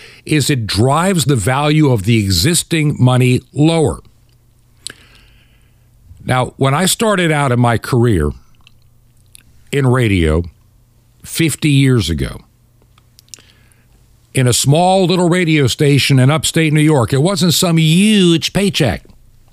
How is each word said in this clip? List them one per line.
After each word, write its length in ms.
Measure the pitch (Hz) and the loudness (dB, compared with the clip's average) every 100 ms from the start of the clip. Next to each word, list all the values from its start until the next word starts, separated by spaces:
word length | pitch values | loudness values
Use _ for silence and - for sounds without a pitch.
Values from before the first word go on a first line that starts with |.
| - - | -16 -16
is 260 | - 151 135 | -4 -2 -2
it 160 | 139 101 | -4 -4
drives 580 | 82 127 151 185 180 | 0 0 0 0 -2
the 120 | 135 131 | 0 -2
value 540 | 113 135 151 156 147 | 0 -2 0 2 2
of 140 | 117 | 0
the 140 | 92 113 | 0 0
existing 800 | 98 90 135 - - 165 151 - | 0 0 0 -2 -4 -2 -2 0
money 440 | 127 127 127 123 - | 0 2 2 0 -4
lower. 480 | - 151 165 127 - - _ _ _ _ _ _ _ - - - - - _ _ _ _ _ _ _ - - | -2 0 2 -2 -4 -14 _ _ _ _ _ _ _ -20 -20 -20 -20 -20 _ _ _ _ _ _ _ -20 -14
Now, 300 | - 127 123 - | -4 -2 -2 -2
when 180 | 135 | -2
I 120 | 143 185 | 0 -2
started 440 | - 226 190 170 | -2 -2 0 0
out 220 | 147 143 | 0 0
in 80 | 120 | 2
my 180 | 120 117 | 2 0
career 520 | - 123 120 92 73 - - - - _ _ _ _ _ _ - _ _ - | -2 0 2 0 -2 -6 -16 -20 -20 _ _ _ _ _ _ -20 _ _ -8
in 140 | 143 131 | -2 0
radio 580 | 127 113 95 80 80 82 - _ _ _ _ _ _ | 2 0 0 0 0 -4 -12 _ _ _ _ _ _
fifty 460 | - - 160 - 156 | -12 -4 -4 -2 0
years 380 | 139 135 123 80 | 2 2 2 0
ago, 340 | 78 65 65 - _ _ _ _ _ _ _ _ - - _ _ _ _ _ _ _ _ | -4 -6 -12 -20 _ _ _ _ _ _ _ _ -20 -20 _ _ _ _ _ _ _ _
in 140 | 131 123 | -2 0
a 60 | |
small 540 | 110 131 151 180 190 175 | 0 0 2 2 2 0
little 220 | 180 175 | 0 0
radio 380 | 180 165 156 127 | 0 0 0 0
station 520 | - 147 139 - 135 | 0 2 2 2 2
in 120 | 127 | 2
upstate 420 | 156 - 165 156 | 0 -2 -2 0
New 80 | 151 | 2
York, 320 | 151 147 107 | 2 2 0
it 60 | 135 | 0
wasn't 360 | 170 196 180 | 0 0 -2
some 240 | - 180 165 | 0 0 0
huge 720 | 160 170 214 208 180 165 - | 2 2 2 2 2 0 -2
paycheck, 520 | 180 196 - 127 - - - - - _ | -2 -2 -2 -2 -4 -10 -20 -20 -20 _